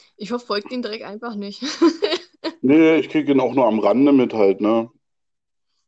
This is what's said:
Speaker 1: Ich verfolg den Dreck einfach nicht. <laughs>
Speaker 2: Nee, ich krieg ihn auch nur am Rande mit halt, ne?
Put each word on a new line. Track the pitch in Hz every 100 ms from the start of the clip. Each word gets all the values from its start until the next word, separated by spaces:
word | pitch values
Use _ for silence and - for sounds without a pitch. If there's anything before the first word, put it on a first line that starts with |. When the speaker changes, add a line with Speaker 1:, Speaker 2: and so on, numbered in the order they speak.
| _ _
Speaker 1:
Ich | 185
verfolg | 240 - 208 202
den | 254
Dreck | 208 220
einfach | - 208 240 208
nicht. | 202 196
<laughs> | 277 - 330 - 311 330 - _ 320 -
Speaker 2:
Nee, | 127 156 160 160
ich | -
krieg | 156 139
ihn | 135
auch | 127
nur | 131 120
am | 110
Rande | 101 117 143
mit | 139 120
halt, | 110 98 95
ne? | 107 113 117 _ _ _ _ _ _ _ _ _